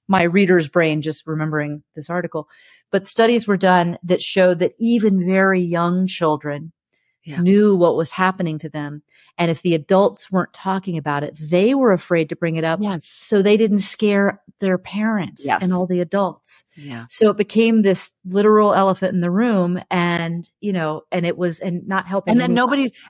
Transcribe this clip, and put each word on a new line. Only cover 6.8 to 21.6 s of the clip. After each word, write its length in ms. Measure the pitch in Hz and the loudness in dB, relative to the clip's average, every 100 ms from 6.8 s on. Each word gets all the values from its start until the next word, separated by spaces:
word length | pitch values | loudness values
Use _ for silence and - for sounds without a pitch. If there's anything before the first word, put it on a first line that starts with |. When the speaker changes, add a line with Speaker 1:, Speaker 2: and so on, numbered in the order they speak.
| _ _ _ _ | _ _ _ _
Speaker 2:
Yeah. 160 | - 147 | -10 -2
Speaker 1:
knew 340 | 175 202 214 190 | 2 4 4 4
what 200 | 175 131 | 2 2
was 160 | 165 | -2
happening 460 | - 185 190 175 156 | -2 -2 -2 -4 -6
to 80 | 156 | -8
them. 320 | 151 147 147 - _ _ - | -10 -10 -12 -18 _ _ -4
And 120 | 170 | -2
if 120 | 160 | -2
the 120 | 180 | 0
adults 560 | 165 143 190 196 - - | -2 2 2 2 -2 -4
weren't 220 | 185 165 | -2 -2
talking 460 | - 190 190 190 165 | -6 -6 -6 -4 -6
about 260 | 151 143 | -4 -4
it, 100 | 147 151 | -6 -10
they 340 | 151 175 208 | -2 2 2
were 180 | 277 254 | 2 2
afraid 360 | 180 - 170 160 | 2 2 0 0
to 80 | 165 | -4
bring 200 | 170 160 | -4 -2
it 80 | |
up. 160 | 160 165 | -2 -2
Speaker 2:
Yes. 240 | 208 180 - | -4 -6 -8
Speaker 1:
So 340 | - - 208 | -16 -2 2
they 160 | 196 208 | 4 4
didn't 220 | 220 202 | 4 0
scare 640 | 190 - 214 202 202 196 _ _ | -2 -2 0 2 0 -2 _ _
their 160 | 196 180 | -2 -2
parents 680 | 185 196 220 214 160 - 139 | -4 -6 -2 -2 -4 -8 -4
Speaker 2:
Yes. 160 | 101 | -2
Speaker 1:
and 100 | 185 | 0
all 140 | 180 180 | 0 0
the 140 | 180 | -2
adults. 640 | 175 196 190 - - - - - | -2 -2 -2 -4 -16 -20 -20 -20
Speaker 2:
Yeah. 300 | 143 120 120 | -14 -14 -12
Speaker 1:
So 220 | - 214 | 0 2
it 80 | 202 | 2
became 420 | 208 214 226 226 | -2 2 2 4
this 320 | 196 185 - - 185 | 2 0 -4 -12 -4
literal 480 | 190 208 214 208 | 2 4 4 4
elephant 400 | 190 196 185 185 | 4 2 0 -2
in 60 | 180 | -2
the 100 | 175 | -2
room. 500 | 185 240 208 175 180 - | 0 0 0 0 -4 -4
And, 580 | 185 175 170 170 170 170 _ | -2 0 -2 -4 -8 -12 _
you 140 | 202 | -6
know, 280 | 185 160 156 - | -4 -4 -6 -6
and 140 | 180 | -4
it 140 | 170 - | -4 -2
was, 220 | 180 165 | -4 -4